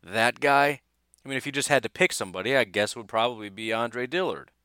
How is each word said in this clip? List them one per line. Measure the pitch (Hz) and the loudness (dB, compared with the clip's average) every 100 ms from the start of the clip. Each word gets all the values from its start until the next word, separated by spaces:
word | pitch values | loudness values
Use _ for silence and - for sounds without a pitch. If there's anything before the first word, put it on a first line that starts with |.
that | 85 107 117 - | -4 2 2 2
guy, | 143 139 143 139 _ _ _ _ | 2 4 4 0 _ _ _ _
I | 135 | -8
mean, | 135 | -6
if | 143 | -4
you | |
just | 135 - | -4 2
had | 139 | 2
to | 113 | 2
pick | - 185 | 0 0
somebody, | - 98 90 101 135 | 2 -6 -4 0 2
I | |
guess | 107 101 104 123 | 2 0 0 -2
would | 104 | -4
probably | 110 120 117 104 | 0 0 -2 -12
be | 98 110 | -8 -4
Andre | 113 117 120 127 | -2 -2 -4 -4
Dillard. | 165 175 78 - _ | -2 -2 -6 -12 _